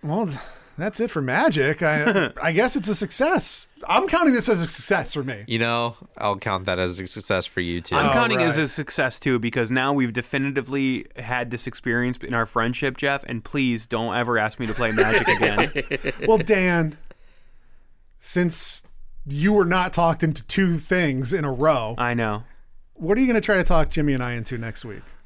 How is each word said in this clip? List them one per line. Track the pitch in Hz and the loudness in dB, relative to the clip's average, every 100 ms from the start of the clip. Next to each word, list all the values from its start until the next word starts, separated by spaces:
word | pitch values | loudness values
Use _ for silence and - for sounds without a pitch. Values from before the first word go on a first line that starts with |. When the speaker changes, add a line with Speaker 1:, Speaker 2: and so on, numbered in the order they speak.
Speaker 1:
Well, | 151 175 208 | -2 -2 -2
th-, | 135 - - - - | -6 -14 -18 -18 -6
that's | 185 208 | -6 -2
it | 233 | -4
for | 160 | -2
Magic. | 131 131 311 151 135 156 | 0 2 2 4 2 2
I, | 165 151 190 196 147 - | 2 2 2 2 0 -2
Speaker 2:
<laughs> | |
Speaker 1:
I | 160 | 0
guess | 165 240 294 | 2 2 2
it's | 196 | -2
a | 202 | -2
success. | 196 - 285 359 - - - _ - | -2 0 2 2 0 -8 -12 _ 0
I'm | 196 392 | 0 2
counting | 330 330 | 4 4
this | 247 - | 4 2
as | 202 | 0
a | 165 | 0
success | - - 190 139 | -4 0 0 0
for | 151 | -6
me. | 131 110 110 | -6 -8 -4
Speaker 3:
You | 113 | -2
know, | 117 117 117 117 - - | 0 0 -2 -6 -20 -4
I'll | 104 98 | -2 -2
count | 113 95 92 | -2 -2 0
that | 90 | 0
as | 90 87 | 0 -2
a | 92 | -8
success | - - 95 - | -10 -2 -2 -2
for | - | -4
you, | 87 87 | -4 -4
too. | 85 139 | -2 0
Speaker 2:
I'm | 143 | 2
Speaker 1:
All | |
Speaker 2:
counting | 135 233 214 | 2 2 2
it | |
as | - 147 | 0 0
Speaker 1:
right. | |
Speaker 2:
a | 147 | 0
success, | - 147 - 131 - | -2 -4 -2 -2 -2
too, | - 123 | 0 0
because | 117 127 113 | 0 -2 0
now | 127 131 | 0 0
we've | 143 123 | 2 0
definitively | 113 120 139 139 139 127 139 135 127 - - | -2 -4 -4 -2 -2 -4 -2 0 -2 -8 -14
had | 113 123 120 | -6 -6 -4
this | 117 - | -6 -6
experience | - 127 117 123 123 | -6 -2 0 0 -4
in | - | -4
our | 120 113 | -2 0
friendship, | 123 117 123 139 127 | 0 0 0 -4 -2
Jeff, | 143 139 - | -2 -2 -4
and | 120 | -10
please | - 143 131 117 - | -6 -2 0 0 -2
don't | 113 113 104 | -4 -2 -2
ever | 120 117 | 0 0
ask | 107 - | 0 -2
me | 117 | -6
to | |
play | 110 117 | -2 0
Magic | 110 - - 180 | 2 4 4 2
again. | - 160 - 151 147 135 139 - - | 2 2 2 0 -2 -4 -4 -6 -4
Speaker 1:
<laughs> | - | 2
Well, | 220 | 2
Dan, | 165 202 185 170 160 - - - - - - - - - - - - - | 4 2 4 2 0 -4 -16 -18 -20 -20 -20 -20 -20 -20 -20 -20 -20 -16
since | - 180 180 160 - - - - - - - | -4 0 0 0 -6 -8 -14 -18 -14 -12 -8
you | 143 180 | 0 4
were | 208 175 | 4 4
not | 185 180 | 2 0
talked | - 170 160 | 2 2 4
into | 160 151 - | 0 0 -2
two | - 190 165 | 2 2 2
things | - 180 165 131 127 | 0 2 2 0 -2
in | 185 147 | -2 -2
a | |
row, | 123 151 139 110 120 | 2 4 4 0 -2
Speaker 2:
I | 120 | 0
know. | 120 113 104 117 - - - - | 0 0 -2 -8 -20 -20 -20 -20
Speaker 1:
what | - 160 220 | -10 0 2
are | |
you | 262 | 4
gonna | 226 | 2
try | 214 196 | 2 2
to | |
talk | 170 170 156 | 6 6 6
Jimmy | - 147 | 2 2
and | 135 | 0
I | 123 | -2
into | 120 110 123 | -4 -6 -6
next | 113 110 117 | -8 -10 -12
week? | 101 - - | -14 -16 -20